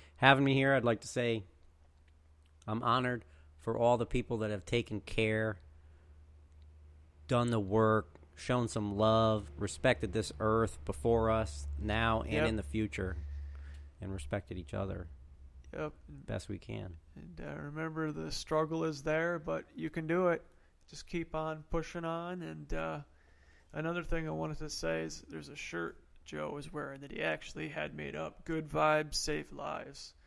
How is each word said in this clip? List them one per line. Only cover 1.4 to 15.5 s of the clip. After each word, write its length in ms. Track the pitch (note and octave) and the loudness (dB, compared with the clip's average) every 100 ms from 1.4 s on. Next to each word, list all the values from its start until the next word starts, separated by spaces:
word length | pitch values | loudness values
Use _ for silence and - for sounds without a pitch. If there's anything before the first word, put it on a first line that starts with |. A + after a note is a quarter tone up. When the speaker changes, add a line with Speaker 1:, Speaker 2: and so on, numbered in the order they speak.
| F#2+ - - - - - - - - - - - - | -4 -18 -20 -20 -20 -20 -20 -20 -20 -20 -20 -12 -6
Speaker 1:
I'm 140 | A2 | -2
honored 420 | B2 B2 B2 A#2+ - - - - | 2 2 2 -2 -6 -20 -20 -10
for 180 | - A2+ | -2 4
all 200 | A#2+ A#2+ | 6 4
the 80 | A#2 | 2
people 320 | B2+ - A#2 | 0 0 -2
that 100 | G#2+ | -2
have 140 | G#2 - | -4 0
taken 360 | A#2+ A2+ G#2 | 0 0 -4
care, 580 | - - A2 A2 A2 G2+ - - - - - - - - - - - - - - - - - | -2 0 2 2 0 -2 -10 -20 -20 -20 -20 -20 -20 -20 -20 -20 -20 -20 -20 -20 -20 -12 0
done 220 | B2 A#2+ | 2 4
the 80 | A#2 | 2
work, 480 | G2 A2 A2 A2 - - - - | 4 6 6 6 2 -10 -20 -8
shown 320 | - B2 A#2 | 0 0 2
some 300 | A2+ G#2 G2+ | 0 0 4
love, 520 | A2 A2 A2 G#2+ D2+ - | 6 8 6 4 -2 -6
respected 560 | G2+ - C3+ A#2+ G#2 | -6 2 2 2 0
this 180 | G#2 G2+ - | -2 -2 0
earth 400 | A2 A2+ A2 - - | 2 4 2 -2 -6
before 460 | - A#2 A#2 A2+ | 0 2 4 4
us, 360 | A2 A2 - - - | 2 0 -4 -6 -4
now 420 | G#2 A2 A2+ A2 | 0 2 2 2
and 100 | A#2+ | 0
Speaker 2:
Yep. 140 | A2 D#3 | 2 2
Speaker 1:
in 80 | A2 | 0
the 80 | |
future, 540 | - A2 G#2+ - F#2 F#2 - - - - - - - - | -2 0 0 0 -2 -4 -6 -8 -8 -10 -12 -14 -16 -10
and 120 | F#2+ | -8
respected 440 | F#2+ - G#2 - F#2 | -6 -4 -4 -4 -10
each 160 | F2 | -6
other 340 | G2+ G2 F#2 F2 - - - - | -4 -4 -6 -8 -14 -18 -18 -18